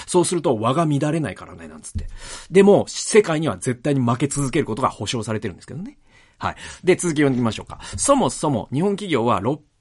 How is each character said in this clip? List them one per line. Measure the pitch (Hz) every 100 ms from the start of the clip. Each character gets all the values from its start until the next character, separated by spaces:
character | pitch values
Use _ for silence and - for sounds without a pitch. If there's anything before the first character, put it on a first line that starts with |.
| -
そ | 180
う | 170
す | 175
る |
と、 | 151 113
「我 | 113 143
が | 160
乱 | 139 147
れ | 165
な | 123
い | -
か | -
ら | 87
ね」 | 80
な | 76
ん |
つ | -
っ |
て。 | - - - - - -
で | 175
も、 | 202 175 -
世 | - - 220
界 | 214 156
に | 160
は | 92
絶 | 127 120
対 | 151 143
に |
負 | 120 120
け | 139
続 | 143 139
け | 147
る | 123
こ | 110
と |
が | 127
保 | - 107
証 | 120
さ | 104
れ | 110
て | 107
る | 82
ん |
で |
す | -
け |
ど | 131
ね。 | 220 - _ _ _ -
は | 90
い。 | - - -
で、 | 170 175
続 | 175 151
き |
読 | 139
ん |
で | 123
み |
ま | 120
し | 104
ょ |
う | -
か。 | - - 104
そ | - 262
も | 156
そ | - 160
も、 | 120 -
日 | 131
本 | 196
企 | 196 202
業 | 135 117
は | 101
ろ | 110
っ、 | 151 _ _